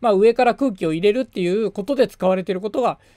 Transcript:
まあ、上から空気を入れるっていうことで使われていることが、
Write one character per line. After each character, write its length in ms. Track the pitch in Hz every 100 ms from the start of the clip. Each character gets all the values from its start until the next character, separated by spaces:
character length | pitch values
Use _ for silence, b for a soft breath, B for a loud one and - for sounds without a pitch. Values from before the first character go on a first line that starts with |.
ま 80 | 240
あ、 40 |
上 200 | 202 220
か 120 | 233 254
ら 100 | -
空 160 | 277
気 140 | 190 165
を 80 |
入 80 | 160
れ 120 | 202
る 80 | 226
っ 40 | 254
て 140 | -
い 80 | 175
う 220 | 196 214
こ 120 | 196
と 120 | 202 277
で 120 | 214
使 180 | - 185
わ 80 | 185
れ 80 |
て 80 | 185
い 40 | 185
る 60 |
こ 80 | 208
と 120 | 240
が、 180 | 240 147 b